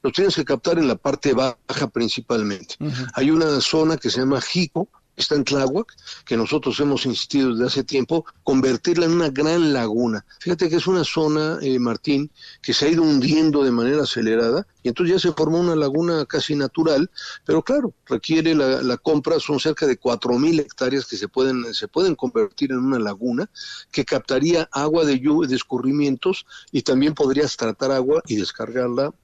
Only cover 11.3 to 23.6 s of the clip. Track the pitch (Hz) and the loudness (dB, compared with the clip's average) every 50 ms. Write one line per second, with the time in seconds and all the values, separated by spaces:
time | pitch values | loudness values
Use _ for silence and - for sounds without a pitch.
11.3 | 151 151 156 156 160 - - 135 131 123 123 120 113 - - 156 143 139 147 147 | 2 0 0 -2 -4 -2 -2 0 0 0 0 0 -2 -2 -2 0 0 0 -2 -4
12.3 | _ - - - - _ - - 120 - 147 151 170 165 165 156 147 135 123 - | _ -20 -20 -20 -20 _ -6 -4 -2 0 2 2 2 4 4 4 4 2 2 2
13.3 | 151 156 160 156 143 147 139 131 120 117 117 127 143 151 139 - - 120 110 110 | 2 4 4 4 4 4 2 2 2 2 2 2 2 0 0 -2 -2 -2 0 2
14.3 | 113 117 117 113 123 170 208 _ _ _ _ 123 117 - 180 165 185 190 - 175 | 2 2 2 2 0 -2 -4 _ _ _ _ -6 -2 0 0 2 2 2 2 0
15.3 | 151 - 160 165 165 170 180 170 165 156 151 139 139 156 170 170 170 156 143 - | 0 0 0 2 2 2 2 2 2 0 0 0 0 0 0 0 0 -2 -2 -2
16.3 | - 147 - - 151 143 139 131 - 165 165 165 147 135 311 - _ - - - | -4 -4 -2 -2 -2 -2 -2 -2 0 0 2 2 2 2 0 -2 _ -16 -16 -16
17.3 | - - _ - 156 160 - - 262 294 254 202 - _ _ - - 110 - - | -16 -10 _ 0 0 0 2 2 0 0 0 -2 -8 _ _ -6 -6 -4 -2 0
18.3 | 160 160 156 165 160 151 139 131 131 127 131 127 123 - _ - 156 147 - 160 | 0 2 2 2 2 4 4 2 2 0 0 -2 -2 -2 _ 0 0 2 2 0
19.3 | 165 147 - 147 147 127 - 160 151 - 156 139 123 - _ 127 117 104 - 120 | 0 0 0 -2 -2 0 0 -2 -2 0 0 0 0 0 _ -2 -2 0 0 0
20.3 | 123 120 143 160 165 156 143 - - - 135 127 135 139 123 - 113 98 104 98 | 0 2 2 2 2 2 0 -4 -6 -4 -2 -2 0 -2 -4 -6 -8 -8 -8 -6
21.3 | _ 131 131 135 131 127 120 117 107 - 110 101 _ 160 190 190 156 - - 123 | _ 0 0 2 0 -2 -4 -6 -6 -8 -8 -4 _ 0 0 0 0 -2 -4 -2
22.3 | - 117 107 98 _ - 147 131 131 127 127 135 135 120 107 104 98 95 113 127 | 0 0 -2 0 _ -6 -4 -2 -2 -2 0 0 0 0 -2 -4 -4 -4 -4 -4
23.3 | 117 127 190 - _ - | -2 -2 -4 -6 _ -18